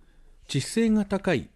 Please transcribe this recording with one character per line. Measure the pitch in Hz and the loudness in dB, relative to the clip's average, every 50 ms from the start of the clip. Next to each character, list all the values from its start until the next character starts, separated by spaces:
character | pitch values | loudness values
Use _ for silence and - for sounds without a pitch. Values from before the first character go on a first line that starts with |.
| - _ _ - - - - - - | -20 _ _ -20 -20 -20 -20 -20 -10
致 | - - 139 | -6 -4 -4
死 | - | -4
性 | - - 226 226 220 | -2 0 2 2 4
が | 214 214 202 | 4 2 0
高 | - 202 190 - 196 165 | 0 -2 -2 0 0 0
い | 120 - - - | 0 -2 -6 -16